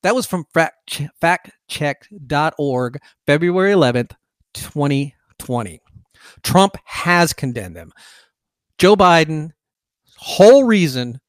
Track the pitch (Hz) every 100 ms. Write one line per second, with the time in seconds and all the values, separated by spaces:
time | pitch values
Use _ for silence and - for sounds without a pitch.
0 | 180 247 - 180 151 165 160 _ - -
1 | 143 _ 165 175 - _ _ - 147 139
2 | _ 208 131 147 156 - 143 127 123 135
3 | _ _ - 147 175 180 196 202 135 120
4 | 113 - _ _ _ - - 147 143 139
5 | 143 _ _ _ - 120 104 80 _ -
6 | _ _ - _ - 185 196 - _ -
7 | 170 175 170 - 135 120 92 82 82 _
8 | - - _ _ _ _ _ - 180 202
9 | 185 170 156 156 156 _ _ _ _ _
10 | _ _ - - 202 277 254 214 165 127
11 | 123 123